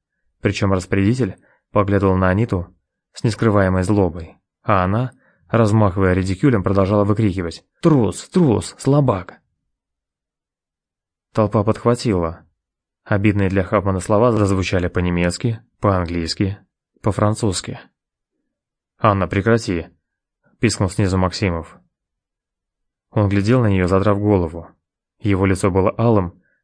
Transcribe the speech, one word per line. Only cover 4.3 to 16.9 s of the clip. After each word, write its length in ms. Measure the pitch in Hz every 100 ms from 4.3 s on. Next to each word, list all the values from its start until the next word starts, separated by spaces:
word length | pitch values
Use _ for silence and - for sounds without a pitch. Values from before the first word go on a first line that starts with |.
| - _ _
а 200 | - 98
она, 280 | 92 107 127 - _ _ _
размахивая 640 | 113 107 110 104 95 95
редикюлем, 500 | 90 92 92 147 110
продолжала 400 | 90 98 95 104
выкрикивать: 600 | 101 107 107 92 85 - _ _
«Трус, 480 | 170 147 101 - -
трус, 460 | 190 156 98 - -
слабак!» 600 | 135 143 131 98 - - _ _ _ _ _ _ _ _ _ _ _ _ _ _ _ _ _ _ _
Толпа 320 | - 107 113
подхватила. 800 | 104 107 117 120 123 92 82 85 _ _ _ _ _ _
Обидные 460 | - 104 104 101 95
для 140 | 98
Хафмана 360 | 90 104 98 95
слова 320 | 87 104 123
зазвучали 560 | 107 98 95 90 92 87
по-немецки, 720 | 92 90 87 87 87 120 113 _ _
по-английски, 800 | 104 92 85 87 82 - 95 101 _ _ _